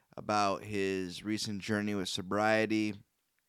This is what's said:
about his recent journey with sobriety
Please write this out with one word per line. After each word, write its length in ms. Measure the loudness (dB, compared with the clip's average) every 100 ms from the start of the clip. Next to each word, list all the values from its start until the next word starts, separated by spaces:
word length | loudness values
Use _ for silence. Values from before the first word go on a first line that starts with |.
| _ -12
about 460 | -2 2 2 0
his 600 | -4 -2 0 0 -4 -6
recent 380 | -4 -4 -2 -6
journey 320 | -2 0 0
with 160 | -2 -2
sobriety 840 | -4 -2 2 4 4 4 2 0 -4 -14 _ _ _